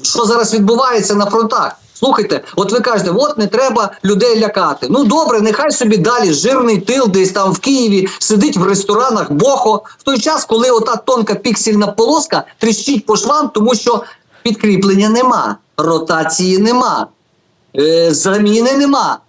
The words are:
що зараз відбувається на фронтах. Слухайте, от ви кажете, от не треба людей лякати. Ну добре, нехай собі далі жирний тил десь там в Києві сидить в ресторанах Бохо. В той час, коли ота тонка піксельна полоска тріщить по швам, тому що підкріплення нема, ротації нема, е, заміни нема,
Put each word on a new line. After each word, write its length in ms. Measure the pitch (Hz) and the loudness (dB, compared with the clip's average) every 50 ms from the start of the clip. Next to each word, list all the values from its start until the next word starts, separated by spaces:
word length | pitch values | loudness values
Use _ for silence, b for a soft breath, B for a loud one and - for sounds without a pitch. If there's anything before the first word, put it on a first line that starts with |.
що 240 | - - - 226 233 | -6 -4 -2 0 0
зараз 280 | 208 233 233 226 - 220 | 0 0 0 0 0 0
відбувається 600 | 226 202 196 233 233 269 262 240 220 - - 208 | 0 2 2 2 2 2 0 0 -2 -2 0 0
на 100 | 202 202 | -2 0
фронтах. 500 | 202 208 226 226 214 254 226 156 123 - - _ _ _ | 0 0 -2 0 0 -2 -2 -4 -4 -8 -12 _ _ _
Слухайте, 500 | - - 269 269 254 202 - 160 143 B B B | -4 -2 0 0 0 0 -2 -4 -6 B B B
от 160 | - 202 190 | -4 -2 0
ви 80 | 214 247 | -2 -2
кажете, 320 | 208 247 233 202 170 180 170 | 0 0 -2 -2 -2 -2 0
от 220 | 214 285 294 294 220 | 0 0 0 0 -2
не 100 | 214 196 | -2 -2
треба 440 | - 233 269 262 - 247 214 196 B B - | 0 0 0 0 0 0 -2 -2 B B -2
людей 340 | 190 208 190 226 247 226 220 | 0 0 2 2 2 2 2
лякати. 480 | 220 208 208 202 175 156 143 - - 127 | 0 0 0 0 -2 -2 -2 -4 -4 -2
Ну 140 | 190 269 285 | 0 2 2
добре, 380 | 208 269 320 311 - 233 220 | 2 2 2 2 2 0 2
нехай 300 | 208 226 208 - 285 311 | 2 0 0 0 -2 -2
собі 260 | - - 240 214 214 202 | -2 0 0 2 2 2
далі 360 | 160 214 247 240 214 180 156 | 2 2 2 2 0 0 0
жирний 440 | 139 - 226 269 254 247 233 220 180 | 0 0 0 0 2 2 2 0 0
тил 300 | - - 247 277 254 214 | 0 -2 0 0 2 2
десь 240 | 180 190 190 190 | 2 2 0 0
там 200 | - 208 196 190 | 0 0 0 0
в 80 | 185 190 | -2 -2
Києві 480 | - 269 277 269 240 220 202 190 180 185 B B | -2 0 0 2 2 2 2 2 0 -2 B B
сидить 380 | - - 214 202 277 302 - 185 | -2 0 2 2 2 2 0 0
в 60 | 180 | 0
ресторанах 680 | 185 202 - - - 208 214 254 269 233 208 170 - | 0 0 -2 0 0 0 0 0 0 0 -2 -2 -2
Бохо. 520 | 294 285 214 277 277 262 - 220 214 208 B B B B | 0 2 2 2 2 2 2 0 0 0 B B B B
В 60 | _ | _
той 160 | 269 269 233 | -2 -2 0
час, 260 | - 311 311 269 - | 0 -2 -2 -2 -2
коли 240 | - 226 226 240 254 | -2 0 0 2 2
ота 260 | 247 220 220 233 247 | 2 2 0 -2 -4
тонка 400 | 220 - - - 240 214 208 208 | -4 -2 -2 0 0 0 -2 -4
піксельна 520 | 196 - 247 214 - - 226 214 208 208 202 | -4 -2 -2 -2 -2 0 0 2 2 0 0
полоска 560 | 202 - 226 247 302 320 285 - - 151 B B B B | 0 0 0 2 2 0 0 -2 -4 -4 B B B B
тріщить 460 | - 226 220 - - - 285 214 - | -2 -2 -2 -2 -2 -2 -2 -2 0
по 100 | - 214 | 0 -2
швам, 340 | 202 - 233 285 302 294 226 - | 0 0 0 0 0 0 -2 -2
тому 220 | 214 208 240 247 | 0 0 0 0
що 280 | 214 - 247 240 208 226 B B B _ _ _ - - | 0 0 -2 -2 -2 -4 B B B _ _ _ -8 -4
підкріплення 680 | 233 214 - - 214 196 180 196 196 190 190 202 214 | -4 -4 0 0 0 2 2 2 2 2 2 2 2
нема, 480 | 220 240 254 254 240 185 131 107 104 - _ _ _ - | 2 2 2 2 0 0 -2 -4 -6 -10 _ _ _ -4
ротації 800 | 151 165 165 156 160 - 170 160 156 151 - - 180 185 185 190 | -2 0 0 -2 -2 -2 -2 -2 -2 -2 -2 -2 0 0 2 2
нема, 500 | 208 226 240 247 247 220 160 120 - - _ _ _ _ _ _ _ _ _ _ _ _ - 131 | 2 2 2 0 0 0 -2 -4 -6 -8 _ _ _ _ _ _ _ _ _ _ _ _ -4 0
е, 340 | 147 156 165 165 170 170 151 | 0 2 2 2 2 2 0
заміни 640 | 139 - 190 190 208 208 208 214 226 233 254 269 277 | 0 0 0 0 0 2 2 2 2 2 2 0 2
нема, 400 | 285 277 277 262 208 151 127 - - | 0 2 0 0 0 -2 -4 -6 -10